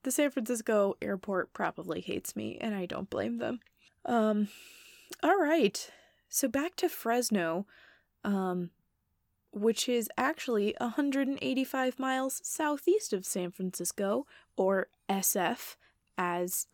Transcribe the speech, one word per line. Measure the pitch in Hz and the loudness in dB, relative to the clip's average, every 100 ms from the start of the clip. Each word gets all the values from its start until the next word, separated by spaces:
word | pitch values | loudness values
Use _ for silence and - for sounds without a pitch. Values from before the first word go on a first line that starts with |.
the | 262 | -2
San | 277 294 | 2 2
Francisco | 269 226 233 220 214 202 - | 2 -2 -2 2 4 4 0
airport | 208 196 - 185 - | -4 -4 -2 -2 -2
probably | - 165 - 175 156 | -2 -4 -4 -4 -6
hates | - - - | -4 -6 -6
me, | 214 220 - | -6 -8 -6
and | 226 | -4
I | 202 180 | -4 -4
don't | - 196 | -6 -4
blame | - 214 233 | -4 -2 -2
them. | 233 247 - _ - _ - | -4 -6 -10 _ -20 _ 0
Um, | 240 214 208 202 - - - - - - - | 2 4 2 0 -4 -20 -20 -20 -20 -20 -2
all | 302 392 | 2 4
right. | 294 330 208 - - - _ _ _ | 4 4 4 2 -8 -16 _ _ _
So | - 262 | -2 0
back | 269 330 - | 0 -2 0
to | 349 | -2
Fresno, | - 226 240 240 208 165 170 202 - - - _ _ | 0 0 2 2 2 2 -2 -4 -12 -20 -20 _ _
um, | 214 196 185 180 175 - _ _ _ _ _ _ _ | -2 0 0 -2 -4 -10 _ _ _ _ _ _ _
which | 202 220 220 - | 0 2 2 2
is | 240 214 - | 0 0 0
actually | 262 320 - 220 202 - | 0 0 0 0 0 0
a | 240 | -2
hundred | - 285 269 269 | 0 2 2 0
and | 277 | 0
eighty-five | 254 262 262 269 254 254 | 0 0 0 0 -2 -2
miles | 262 262 262 - | -2 0 -2 -4
southeast | - - 302 294 - 427 - | -6 -2 0 0 2 2 2
of | 196 - | -4 -2
San | 190 180 | -4 -4
Francisco, | - 185 - 180 - 196 233 285 - _ - | -4 -6 -4 -6 -2 0 0 -2 -12 _ 0
or | 190 190 - _ - | 2 2 0 _ -2
S | 196 - 202 | 0 2 2
F, | 175 240 - - _ _ _ - | 0 0 -6 -16 _ _ _ -4
as | 175 175 180 - - | -2 0 0 -2 -6